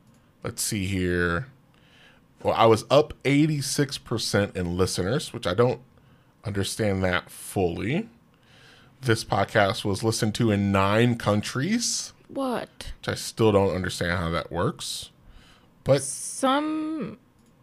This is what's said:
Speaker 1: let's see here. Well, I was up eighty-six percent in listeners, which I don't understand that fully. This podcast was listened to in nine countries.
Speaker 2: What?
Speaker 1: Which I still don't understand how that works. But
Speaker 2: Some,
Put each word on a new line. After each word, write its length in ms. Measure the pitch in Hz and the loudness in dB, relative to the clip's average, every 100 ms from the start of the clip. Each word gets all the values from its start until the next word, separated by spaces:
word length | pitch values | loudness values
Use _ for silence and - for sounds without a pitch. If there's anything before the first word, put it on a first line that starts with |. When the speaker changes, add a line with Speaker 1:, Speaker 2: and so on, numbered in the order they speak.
| _ _ _ _ | _ _ _ _
Speaker 1:
let's 180 | - - | -10 -6
see 260 | - 107 95 | -4 -2 -2
here. 600 | 95 90 87 87 85 - - _ _ _ - - _ _ - | 0 0 2 0 0 -4 -14 _ _ _ -20 -20 _ _ -6
Well, 140 | - 87 | -2 4
I 100 | 113 | 6
was 200 | 110 - | 6 6
up 240 | 135 151 - | 4 4 0
eighty-six 760 | 127 143 156 151 135 - 143 - | 0 2 2 0 -2 -2 -2 -4
percent 560 | - 85 - 101 101 92 | -6 -6 0 0 0 -2
in 220 | 87 87 | -2 0
listeners, 540 | 90 - 90 139 - | 0 0 -2 -2 -4
which 160 | - 85 | -6 -4
I 60 | |
don't 260 | 95 120 - - _ _ _ _ _ | 2 2 0 -8 _ _ _ _ _
understand 600 | 110 101 95 - 107 95 | -6 -4 -2 0 0 2
that 260 | 92 90 - | 2 0 -2
fully. 800 | - - 107 90 87 95 165 226 - _ _ _ - - - - _ | -14 -8 -2 0 0 -2 -4 -4 -12 _ _ _ -20 -20 -20 -20 _
This 220 | 131 147 | 0 0
podcast 640 | - 107 101 110 98 98 107 | 0 0 2 4 2 2 -2
was 180 | 95 | -2
listened 300 | 113 113 110 101 | -2 0 -2 0
to 160 | 117 | 2
in 200 | 101 98 | 2 2
nine 460 | 98 98 107 120 117 | 2 4 4 2 2
countries. 960 | - 104 - 127 156 233 233 - - - - | 0 0 0 -4 -2 -2 -2 -6 -8 -14 -12
Speaker 2:
What? 680 | 269 262 233 - - - - | -6 -4 -4 -8 -14 -16 -12
Speaker 1:
Which 80 | - | -8
I 60 | |
still 380 | 101 - - 113 | -8 -6 2 4
don't 240 | 98 98 87 | 4 4 0
understand 420 | 92 - 87 90 | -2 -2 -2 0
how 140 | 82 | 0
that 200 | 82 - | -2 -4
works. 600 | 85 113 - - - - _ - - - - _ _ | -2 -2 -4 -8 -10 -12 _ -20 -20 -20 -20 _ _
But 180 | - 139 | 0 2
Speaker 2:
Some, 1160 | 139 - - - 262 277 302 311 311 320 180 - _ _ _ _ | 0 -10 -10 -4 0 0 0 -4 -6 -6 -8 -12 _ _ _ _